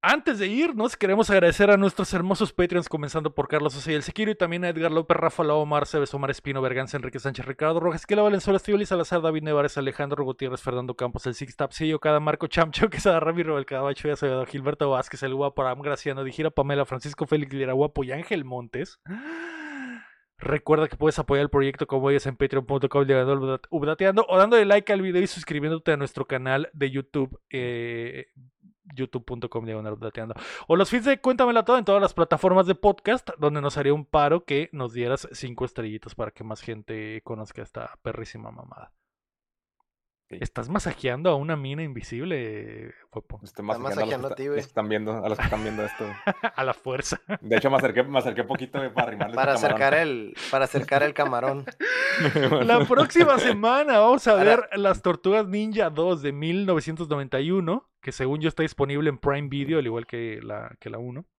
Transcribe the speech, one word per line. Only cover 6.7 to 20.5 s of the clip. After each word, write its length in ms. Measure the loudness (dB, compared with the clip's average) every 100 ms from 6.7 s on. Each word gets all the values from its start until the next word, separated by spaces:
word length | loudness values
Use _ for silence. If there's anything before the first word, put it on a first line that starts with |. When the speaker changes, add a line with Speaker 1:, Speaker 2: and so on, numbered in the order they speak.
| -2 -6 -8
Speaker 1:
Enrique 240 | -8 -8
Sánchez, 260 | -8 -8 -10
Ricardo 320 | -2 0 2
Rojas, 220 | 0 -4
Esquela 200 | 0 4
Valenzuela, 340 | 4 4 2 2
Estíbal 280 | 4 0
Salazar, 380 | 2 -2 0 0
David 220 | 0 -2
Nevares, 340 | 0 2 2 0
Alejandro 460 | -4 -4 -6 -4
Gutiérrez, 360 | -4 -4 -6 -6
Fernando 360 | -4 -4 -6 -4
Campos, 280 | -4 -4 -6
el 80 | -8
Six 200 | -10 -6
Tapsillo, 440 | -6 -2 -2 0
Cada 180 | 2 2
Marco, 300 | 2 -2 -2
Chamcho, 420 | 2 2 2 0
<laughs> 0 |
Quesada, 300 | 2 4 4
Ramiro, 360 | 2 0 0 -2
El 60 |
Cadabacho, 480 | -2 -4 -2 -2 -4
Acevedo, 320 | -2 -2 -2
Gilberto 460 | -4 -4 -4 -2 0
Vázquez, 320 | 0 -2 -6
El 140 | -6 -2
Guapo, 260 | -2 0
Aram 180 | -2 -2
Graciano, 440 | -4 -4 -4 -6
Dijera, 260 | -6 -2 -2
Pamela, 340 | 0 0 2
Francisco 420 | 0 -4 -10 -6 0
Félix, 280 | 0 0
Lira 180 | -4 -2
Guapo 300 | 2 2 0
y 80 | -6
Ángel 340 | -6 -4 -6
Montes. 560 | -6 -10 -10 -8 -10 -12 -14
<gasps> 1300 | -12 -10 -12 -12 -12 -12 -12 -12 -14 -18 _ _ _
Recuerda 500 | -4